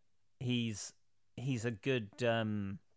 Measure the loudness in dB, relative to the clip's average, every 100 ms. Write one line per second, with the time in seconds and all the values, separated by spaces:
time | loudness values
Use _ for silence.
0 | _ _ _ -6 0 2 0 -2 -8 -12
1 | _ _ _ -6 -2 0 0 -2 0 0
2 | -2 -2 2 2 2 0 -2 -6 _